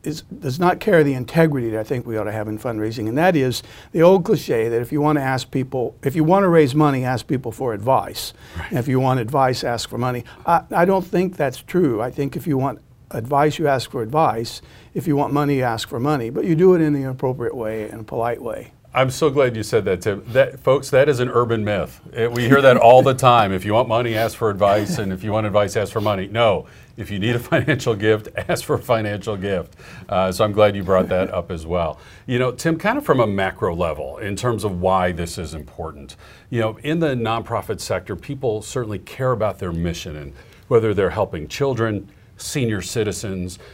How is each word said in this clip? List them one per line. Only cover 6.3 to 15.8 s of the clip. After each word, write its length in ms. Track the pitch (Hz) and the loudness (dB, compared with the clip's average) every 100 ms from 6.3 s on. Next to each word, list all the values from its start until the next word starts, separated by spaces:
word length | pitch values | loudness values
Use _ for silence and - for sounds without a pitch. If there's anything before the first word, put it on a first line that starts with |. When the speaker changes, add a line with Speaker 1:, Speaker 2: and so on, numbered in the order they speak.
| 190 | 4
Speaker 1:
to 60 | 196 | 6
raise 260 | 165 143 147 | 6 6 4
money, 280 | 147 135 | 2 2
ask 240 | 127 123 - | 0 -4 -4
people 240 | 131 123 | -6 -6
for 220 | 107 135 | -6 -4
advice. 600 | 104 110 127 90 - - - - - | -4 2 0 0 -8 -12 -14 -16 -14
Speaker 2:
Right. 120 | - | -6
Speaker 1:
And 80 | 143 | -4
if 80 | 131 | 0
you 120 | 127 | 2
want 200 | 131 127 | 2 0
advice, 440 | 113 143 131 127 | 0 2 2 0
ask 260 | 123 117 - | -4 -4 -6
for 80 | 117 | -6
money. 260 | 127 123 - - - | -4 -6 -10 -10 0
I, 160 | 170 - | 0 0
I 140 | 175 175 | 0 2
don't 200 | 190 180 | 2 0
think 300 | 175 185 180 | -2 -2 -2
that's 240 | 139 123 | -4 -4
true. 400 | - 180 160 107 | -4 0 0 0
I 100 | 123 | -4
think 240 | 135 139 180 | -4 -6 -6
if 120 | - | -4
you 100 | 135 | -2
want 220 | 135 113 _ - - | -2 -4 _ -20 -12
advice, 460 | 127 117 143 151 143 | -10 -2 2 2 2
you 100 | 151 | 0
ask 220 | 135 - | 0 -2
for 120 | 131 | -6
advice. 600 | 110 151 151 110 120 - - - - | -2 0 2 0 -6 -10 -18 -20 -12
If 140 | - - | -6 -2
you 80 | 143 | 0
want 180 | 123 | 0
money, 240 | 143 143 139 | 0 0 0
you 60 | |
ask 240 | 123 113 | 0 -2